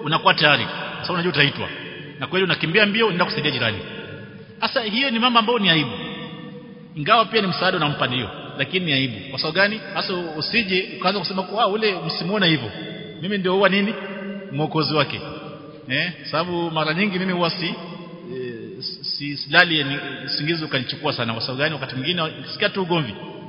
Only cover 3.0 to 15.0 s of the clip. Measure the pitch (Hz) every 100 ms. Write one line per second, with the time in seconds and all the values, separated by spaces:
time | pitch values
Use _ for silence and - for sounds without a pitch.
3 | 226 170 175 - 147 127 120 101 - -
4 | - - - - - - 226 269 220 208
5 | 277 226 247 233 226 240 190 160 139 -
6 | - - - - - - - - - 151
7 | 147 226 220 220 196 160 180 185 151 147
8 | 139 127 104 - - - 135 185 175 135
9 | 135 107 90 - 156 165 202 214 - -
10 | - 185 175 156 147 226 202 185 190 156
11 | 180 202 165 190 185 202 226 208 220 185
12 | 165 - 170 208 180 156 113 - - -
13 | - - 170 202 185 185 208 - 302 -
14 | - - - - - 139 151 156 147 151